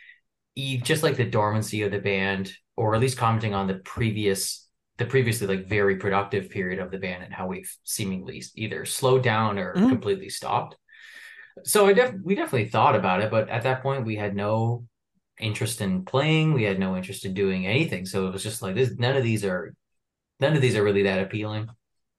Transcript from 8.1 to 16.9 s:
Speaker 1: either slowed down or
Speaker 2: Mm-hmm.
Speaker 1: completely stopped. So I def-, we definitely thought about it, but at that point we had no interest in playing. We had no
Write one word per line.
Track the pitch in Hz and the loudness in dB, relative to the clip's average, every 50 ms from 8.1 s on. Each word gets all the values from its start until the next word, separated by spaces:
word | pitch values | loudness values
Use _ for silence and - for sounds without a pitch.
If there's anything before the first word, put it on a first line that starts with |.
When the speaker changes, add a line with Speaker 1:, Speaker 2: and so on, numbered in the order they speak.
| 95 92 - - - - - - - | -4 -6 -8 -10 -12 -12 -14 -14 -10
Speaker 1:
either | - 110 98 92 - - | -10 -8 -6 -6 -8 -6
slowed | - - - 139 127 131 131 | -6 -4 0 2 4 4 4
down | 123 120 110 110 113 107 101 98 | 4 4 2 2 2 0 0 -2
or | 92 92 - | -4 -2 0
Speaker 2:
Mm-hmm. | 180 208 262 | 2 2 4
Speaker 1:
completely | 262 220 180 101 98 95 - - | 2 2 0 0 -2 -2 -4 -8
stopped. | - - - - 98 120 156 156 - - _ _ - - - - - - - - - - - - _ - | -10 -8 -4 -2 -2 -2 -2 -4 -10 -20 _ _ -20 -20 -20 -20 -20 -20 -20 -20 -20 -20 -20 -20 _ -10
So | - - - 208 202 | -4 2 4 6 8
I | 196 | 8
def-, | 202 233 247 254 190 190 160 | 8 6 6 4 0 -4 -2
we | 170 196 | 0 0
definitely | 302 330 320 - 117 101 - | 0 0 0 0 0 0 0
thought | - 110 120 143 123 | 2 4 4 6 4
about | 101 92 95 92 95 | 4 4 2 2 2
it, | 107 110 | 2 2
but | 113 110 107 - | 2 2 2 0
at | - 117 | -2 -2
that | 113 131 131 - | 0 0 -2 0
point | - 139 135 135 113 | -2 -2 -2 -2 -2
we | 110 107 | -4 -4
had | 104 104 101 98 | -4 -4 -4 -4
no | 101 101 104 110 110 113 117 120 117 120 - _ _ _ _ _ _ _ _ _ - | -2 -2 0 0 2 2 0 -2 -4 -6 -12 _ _ _ _ _ _ _ _ _ -6
interest | 113 107 104 - 113 110 - - | -4 -4 -2 -2 -4 -4 -2 -2
in | 107 95 92 92 92 | -2 -2 -2 -2 -2
playing. | - - 135 147 156 160 160 156 156 151 | 0 0 2 2 4 4 4 4 4 2
We | 123 | 2
had | 107 101 95 92 | 2 2 0 0
no | 95 92 | 0 -2